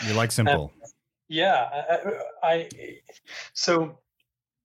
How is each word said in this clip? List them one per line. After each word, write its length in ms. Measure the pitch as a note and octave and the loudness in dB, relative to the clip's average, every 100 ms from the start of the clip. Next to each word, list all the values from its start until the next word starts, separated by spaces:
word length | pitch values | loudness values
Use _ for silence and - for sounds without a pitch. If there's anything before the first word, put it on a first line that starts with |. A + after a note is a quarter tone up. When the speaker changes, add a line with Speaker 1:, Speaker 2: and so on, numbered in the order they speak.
| A2+ | -2
Speaker 1:
You 60 | |
like 180 | G#2+ A2+ | 2 2
simple. 400 | A#2+ A#2 C#3+ D2 | 2 4 4 0
Speaker 2:
Um, 180 | - - _ _ _ - | -12 -20 _ _ _ -8
yeah. 400 | D#3 F#3+ D3+ A#2+ | 0 2 2 0
I, 220 | C#3+ C#3+ E3+ | -4 -2 -2
I, 160 | F#3+ A3+ - - | -2 -6 -10 -4
I, 260 | E3+ E3 D3 - - - _ - - - - | 0 0 -2 -14 -18 -18 _ -20 -20 -18 -14
so 460 | - - E3+ D#3+ D#3+ _ _ _ _ _ _ | -6 2 2 0 -8 _ _ _ _ _ _